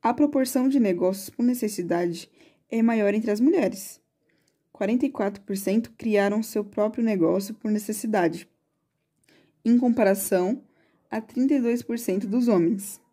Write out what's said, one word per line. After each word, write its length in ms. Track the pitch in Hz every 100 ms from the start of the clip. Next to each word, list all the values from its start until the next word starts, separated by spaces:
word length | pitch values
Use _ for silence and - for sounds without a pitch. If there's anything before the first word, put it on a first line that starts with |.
A 100 | 240
proporção 560 | 247 294 285 262 262 262
de 100 | 269
negócios 520 | 220 180 185 190 -
por 140 | -
necessidade 840 | 240 247 214 208 175 170 175 175 - _ _ _ _
é 120 | 226
maior 320 | 226 226 202
entre 160 | 208 220
as 100 | 208
mulheres. 600 | 254 359 214 - - - _ _ _ _ _ _ _
Quarenta 340 | - 202 247 269
e 40 |
quatro 320 | - 202 202
por 140 | - 196
cento 360 | 196 208 226 _
criaram 460 | 226 208 202 208
seu 220 | 220 220
próprio 400 | 202 - 214 214
negócio 500 | 226 202 165 180 202
por 160 | - 214
necessidade, 800 | 214 208 220 226 214 175 170 - _ _ _ _ _ _ _ _ _ _ _
em 140 | 220 240
comparação 880 | 247 240 208 202 - 190 180 254 - _ _ _ _
a 120 | 220
trinta 340 | 220 - 262
e 60 | 285
dois 220 | 233 240
por 160 | - 233
cento 280 | - 185 208
dos 220 | 226 240
homens. 520 | 196 170 196 - - _